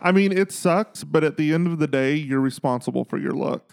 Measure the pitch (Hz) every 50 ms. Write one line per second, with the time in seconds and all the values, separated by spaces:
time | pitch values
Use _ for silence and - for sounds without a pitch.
0 | - 175 185 196 202 196 190 185 196 190 - - - 185 170 196 214 - - -
1 | - 147 156 160 151 147 147 - 156 151 156 165 180 175 170 156 151 143 135 135
2 | 131 135 147 156 151 135 135 135 135 131 - - - 135 123 123 - 127 127 127
3 | 123 - - - 143 139 - - - - - - - _